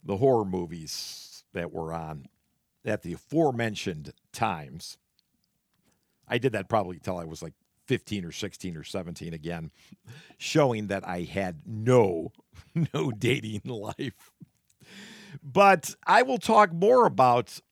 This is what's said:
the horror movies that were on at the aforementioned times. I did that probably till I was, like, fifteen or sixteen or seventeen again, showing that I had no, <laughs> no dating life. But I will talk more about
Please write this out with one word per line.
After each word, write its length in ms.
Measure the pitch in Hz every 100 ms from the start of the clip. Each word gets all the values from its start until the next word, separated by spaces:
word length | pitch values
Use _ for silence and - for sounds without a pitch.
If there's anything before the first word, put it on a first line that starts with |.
the 140 | - 98
horror 280 | 135 120 101
movies 960 | 92 87 85 78 - - - - - _
that 180 | 95 85
were 220 | - 80
on 340 | 82 80 78 - _ _ _ _ _ 110
at 160 | 107
the 120 | -
aforementioned 1000 | 85 _ 151 156 120 117 101 - 78 71 - _
times. 680 | - 110 85 69 73 - - _ _ _ _ _ _ _ _ _ _ _ _ _
I 100 | 120
did 140 | 127
that 180 | 107 95
probably 300 | 113 90 87
till 180 | - 90
I 80 | 82
was, 160 | 80
like, 120 | 82 _ _ _ _
fifteen 380 | 123 - 104
or 80 | 87
sixteen 460 | - 101 - 92 82
or 60 |
seventeen 500 | 76 98 87 82 85
again, 380 | 82 80 85 80 _ _ - - - - _
showing 500 | - 156 139 113 104
that 180 | 98 90
I 160 | 90
had 380 | 87 98 95 80 -
no, 680 | 110 110 127 104 85 80 _ _ - -
<laughs> 200 | 170 156
no 180 | 143 151
dating 500 | 110 113 123 110 104 -
life. 680 | 117 104 - 139 - _ _ - _ _ _ _ - - - - -
But 520 | 143 127 196 185 - - -
I 160 | 202
will 160 | 254 247
talk 340 | - 220 208
more 340 | 165 202 254 214
about 540 | 165 123 123 - - _